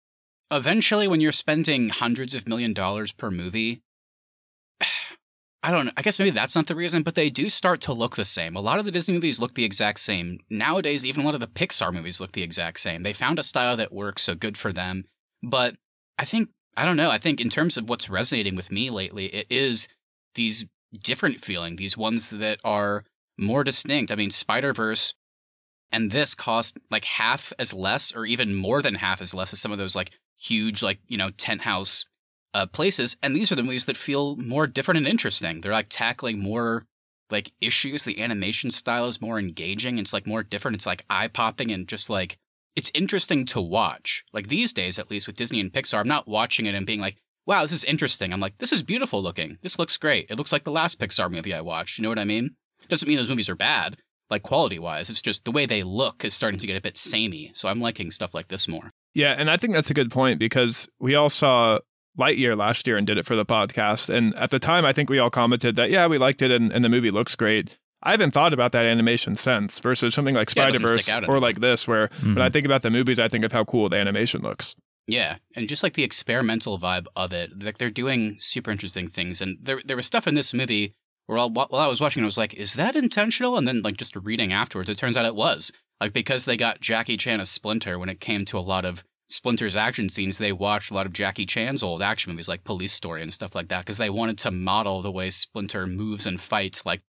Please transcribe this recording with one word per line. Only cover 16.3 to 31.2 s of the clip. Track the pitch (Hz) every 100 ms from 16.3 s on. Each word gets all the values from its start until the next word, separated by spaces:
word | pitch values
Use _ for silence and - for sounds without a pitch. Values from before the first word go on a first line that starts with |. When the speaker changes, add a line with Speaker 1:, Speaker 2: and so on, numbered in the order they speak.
| 226 214 _ _ -
Speaker 1:
I | 160
don't | 165
know, | 160
I | 110
think | - -
in | 120
terms | - 170 -
of | 113
what's | 117 -
resonating | 95 123 120 98 92
with | 87
me | 98 131
lately, | 107 95 101 95
it | 104 -
is | 123 135 113 - _ _ _ _
these | - 113 107 101 _ _ -
different | - 127 175 117
feeling, | - 90 85 90
these | 98 110
ones | 110 113 -
that | 104 107 107
are | 110 104 101 101 - _ _ -
more | 98 135
distinct. | 139 - - 143 107
I | 107
mean, | 101
Spider-Verse | - - 113 139 117 110 110 - - _ _ _ _ _ _ _
and | 113 107
this | 123 147
cost, | - - 117 113 - -
like, | 107
half | - - 113 139 - -
as | 123
less | 95 95 131 -
or | 117
even | 110 120 113
more | 98 95 139
than | 139 98
half | 95 95
as | 87
less | 92 92
as | -
some | 104
of | 104
those, | 95 95
like, | 92 - _ _
huge, | - 110 110 104
like, | 101 101 -
you |
know, | 110